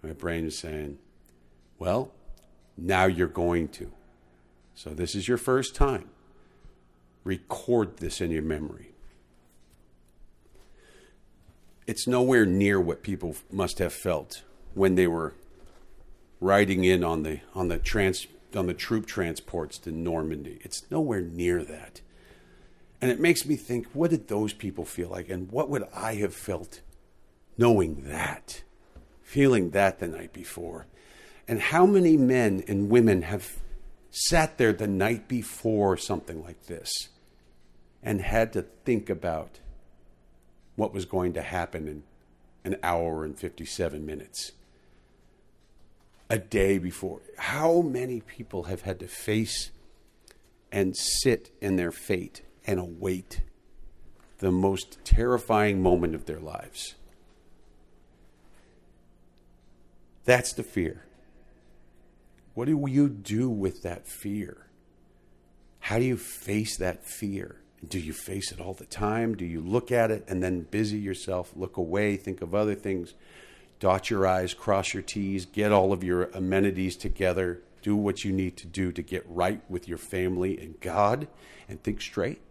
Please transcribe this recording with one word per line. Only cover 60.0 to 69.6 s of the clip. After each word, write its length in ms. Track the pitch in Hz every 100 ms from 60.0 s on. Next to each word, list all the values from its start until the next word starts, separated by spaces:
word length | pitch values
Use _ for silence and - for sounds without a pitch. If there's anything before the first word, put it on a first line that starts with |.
| - -
That's 280 | - 123 120
the 120 | -
fear. 420 | 113 - 82 - - - - - - - - - - _ - _ _ _ _ -
What 100 | 127
do 180 | 156 143
you 200 | 131 143
do 400 | 110 98 107 127
with 360 | 110 95 -
that 240 | 90 87 -
fear? 580 | - 101 104 98 - - _ _ _ _ _ _ _ _ _ _ _
How 180 | - 107
do 60 | 123
you 120 | 123
face 580 | - - - 104 107 -
that 280 | 92 85 -
fear? 520 | - 104 98 - - _ _ 80
Do 120 | 95
you 140 | 78
face 380 | 78 - 98 92
it 80 | -
all 140 | 87
the 120 | 95 -
time? 500 | - 104 110 117 104
Do 100 | 87
you 160 | 82